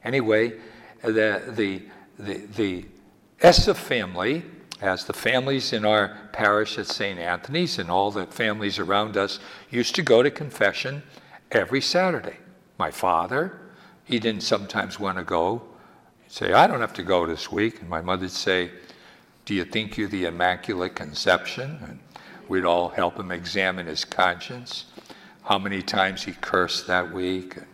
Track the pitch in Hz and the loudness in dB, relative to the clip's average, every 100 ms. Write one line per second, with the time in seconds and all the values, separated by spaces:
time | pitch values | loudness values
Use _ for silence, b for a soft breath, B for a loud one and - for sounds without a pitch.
0 | 113 135 110 107 117 117 B B B B | 0 0 4 4 4 -2 B B B B
1 | 117 110 107 98 104 113 147 95 - B | 0 2 2 0 -4 -2 -2 -2 -10 B
2 | B - 101 95 104 104 104 90 - - | B -14 -10 -10 -10 -2 -2 -2 -10 -20
3 | - _ _ _ 170 170 - 180 - 123 | -20 _ _ _ 8 10 6 2 0 0
4 | 92 87 101 156 170 - - - 98 92 | 0 0 0 0 -4 -18 -20 -4 -2 -2
5 | - - - 127 131 139 - 113 104 107 | -4 -4 0 0 0 -2 -2 0 4 4
6 | 101 B B - 107 104 107 - - - | 4 B B 0 4 4 2 -4 -6 -4
7 | 101 92 85 87 - 151 175 - 85 90 | -4 -4 -4 -4 -2 -2 -2 -2 0 2
8 | 101 104 90 - 113 107 101 98 87 101 | 2 -2 -8 -2 -2 0 -4 -4 0 0
9 | 107 98 98 - B B B 120 117 - | 0 -2 -2 -4 B B B -2 0 0
10 | 165 117 135 - 147 - 101 - 127 143 | 6 8 8 2 -10 0 2 2 -6 -8
11 | - B B B _ 117 92 135 - 175 | -12 B B B _ 0 2 0 2 2
12 | 185 151 - - - - _ - 82 - | 2 0 -6 -14 -20 -20 _ -4 -4 0
13 | 90 82 90 131 185 - - B B B | 2 2 2 -2 -4 -8 -20 B B B
14 | - 123 113 104 - 104 98 104 95 - | -4 0 0 -2 0 -2 -2 -4 -4 -4
15 | 101 92 87 90 85 117 - B B B | -4 -4 -2 0 2 0 -8 B B B
16 | B B _ - 92 98 175 147 110 - | B B _ -6 4 6 6 4 -4 -6
17 | 87 90 85 80 - 87 110 - 85 82 | 0 2 2 -4 -4 -2 -2 -2 -8 -6
18 | 87 92 92 - - 92 87 - B B | -2 -4 -4 -4 0 0 0 -8 B B
19 | B B B B - 101 87 110 107 107 | B B B B -4 -4 -2 -4 -6 -6
20 | 101 98 87 85 90 90 - 98 90 - | -4 -2 -4 2 0 0 -4 -4 -4 -6
21 | 76 73 95 90 - - 135 151 - - | -10 -4 2 2 2 -8 -8 -10 -14 -16
22 | - B B B B 92 90 87 87 - | -20 B B B B 0 2 2 2 0
23 | 87 - 92 87 87 98 95 92 85 78 | -2 -2 -8 -8 -4 0 0 -2 -6 -6
24 | - - 92 87 - 123 123 - - B | -6 0 0 0 -8 -14 -12 -14 -14 B
25 | B B B B - 101 98 98 92 - | B B B B -2 -2 -2 -6 -4 0
26 | 95 92 - 87 - 92 87 - - 90 | 0 0 -10 -8 -2 0 0 -2 0 0
27 | 87 90 92 92 92 - - | 0 -4 -2 -4 -6 -16 -20